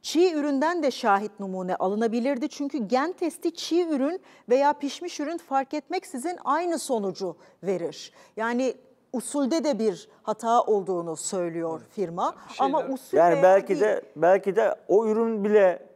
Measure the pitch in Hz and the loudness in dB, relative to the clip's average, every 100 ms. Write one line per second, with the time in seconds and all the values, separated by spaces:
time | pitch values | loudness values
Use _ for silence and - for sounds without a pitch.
0 | - 302 359 311 285 269 311 349 285 - | -2 2 2 2 -2 0 0 0 -2 0
1 | 226 196 208 208 196 185 185 180 185 208 | 2 2 0 -8 -8 -6 -4 -2 -2 0
2 | 233 240 240 262 294 - 285 302 196 247 | 0 0 -2 -2 -4 -6 -6 -4 0 0
3 | 311 370 330 - 339 330 - 330 339 285 | 0 -4 -6 -4 -8 -6 -2 -2 0 -2
4 | 277 370 - - - 254 285 294 285 - | -2 -4 -12 -20 0 2 2 0 -8 -8
5 | 349 - 294 339 - 269 262 302 _ 370 | -12 -8 -6 -8 -4 -4 -2 -8 _ -8
6 | - 254 302 359 240 294 349 320 - 233 | -8 -8 -8 -6 -2 -2 0 -4 -2 -2
7 | 196 - 190 156 - _ 175 180 143 156 | -2 -6 -8 -8 -20 _ -6 -4 -6 -10
8 | - _ - - 226 240 262 - _ _ | -18 _ -18 -6 -4 0 -2 -4 _ _
9 | _ 247 - 294 262 330 294 214 220 170 | _ -8 -4 -2 0 0 0 0 -2 -2
10 | - _ - 214 233 233 - 208 185 180 | -14 _ -8 -4 2 2 4 0 0 -4
11 | 170 156 - 190 175 165 165 160 - - | -4 -8 -6 -4 -4 -4 -6 -6 -10 -6
12 | 175 170 269 - - - 269 294 269 262 | -6 -2 -4 -6 -18 -2 0 0 -2 -8
13 | - - 175 - 185 196 196 180 214 196 | 0 4 6 6 6 6 2 0 0 0
14 | - 151 165 190 196 190 214 - - 196 | -6 0 4 4 2 0 0 -2 2 4
15 | 220 214 226 220 202 208 190 170 - | 4 2 0 0 4 6 6 2 -10